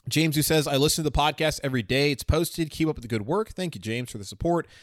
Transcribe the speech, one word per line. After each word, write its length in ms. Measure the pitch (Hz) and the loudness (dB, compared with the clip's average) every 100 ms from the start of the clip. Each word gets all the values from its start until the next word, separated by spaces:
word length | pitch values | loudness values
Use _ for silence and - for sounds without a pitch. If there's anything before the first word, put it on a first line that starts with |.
| - | -2
James, 280 | 147 160 147 | 0 2 2
who 80 | |
says, 240 | - 156 143 | 4 2 2
"I 80 | 135 | 2
listen 280 | 147 - | 2 2
to 60 | 151 | 0
the 80 | 143 | 2
podcast 420 | 151 - 156 - | 2 2 -2 0
every 180 | 139 127 | -2 -2
day 300 | 101 131 143 | 0 2 2
it's 120 | 139 | 0
posted. 460 | - 156 170 - 156 | 0 0 0 -2 -4
Keep 200 | - 160 | -2 -2
up 80 | 139 | -2
with 60 | |
the 40 | 113 | -4
good 180 | 113 104 | -4 -2
work." 280 | 196 226 | -2 -4
Thank 200 | - 180 | -6 -6
you, 80 | 101 | -6
James, 300 | 110 117 123 | -6 -4 -6
for 80 | 110 | -10
the 60 | 98 | -12
support. 420 | - 170 170 - - | -4 0 0 -2 -14